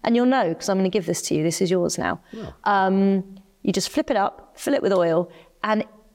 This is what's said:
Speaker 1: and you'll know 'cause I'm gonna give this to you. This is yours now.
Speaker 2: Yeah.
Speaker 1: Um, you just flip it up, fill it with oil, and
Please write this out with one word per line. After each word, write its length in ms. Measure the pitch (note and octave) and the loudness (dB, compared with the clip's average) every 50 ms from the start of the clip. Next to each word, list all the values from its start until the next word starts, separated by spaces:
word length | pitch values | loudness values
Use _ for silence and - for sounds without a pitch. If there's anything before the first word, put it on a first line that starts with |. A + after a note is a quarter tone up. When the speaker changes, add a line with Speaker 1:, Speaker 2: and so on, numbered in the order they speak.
| - | -2
Speaker 1:
and 140 | - A#3 | 0 2
you'll 100 | A#3+ B3 | 2 4
know 260 | B3+ C4 C4 G#3+ E3 E3 | 2 2 2 2 0 -2
'cause 140 | E3 - - | -4 -2 -2
I'm 100 | F#3+ F#3+ | 0 0
gonna 100 | F#3+ F#3 | 0 0
give 180 | F#3 G#3+ E3+ | 0 -2 -2
this 160 | - E3+ - - | -2 -4 -4 -4
to 120 | - E3+ | -2 -2
you. 80 | D3+ D#3 | 0 0
This 180 | E3+ E3 - | 0 0 0
is 100 | F#3+ E3 | 0 0
yours 280 | F#3 F3+ F3 E3 - - | 2 0 0 0 -2 -2
now. 220 | - F2 - - - _ - | -4 -4 -4 -6 -10 _ -16
Speaker 2:
Yeah. 180 | A3+ G3+ - - - - | -14 -14 -14 -16 -6 -2
Speaker 1:
Um, 720 | G3+ G3+ G3 F#3+ F#3+ F#3+ G3 G3 G3 G3 F#3+ F#3+ - - - - _ _ _ - | 0 2 2 2 2 2 4 4 4 2 0 -2 -6 -12 -20 -20 _ _ _ -4
you 100 | G3+ F3+ | -2 -2
just 180 | G3+ - - | -2 -2 -2
flip 200 | - D4 - - | -2 -2 -2 0
it 60 | C4 | 0
up, 360 | G3+ G3 - - - - - _ | 0 0 0 -2 -6 -14 -20 _
fill 180 | - - - C#4+ | -10 -4 -2 0
it 80 | - - | 0 2
with 100 | G3 G3 | 2 2
oil, 380 | F3+ E3+ E3+ D#3+ E3+ F3 F3 - - - - _ _ - | 2 2 2 2 0 0 -2 -8 -16 -20 -20 _ _ -4
and 220 | G#3 G#3+ G#3+ - - - - _ _ _ | -2 0 0 -2 -4 -10 -18 _ _ _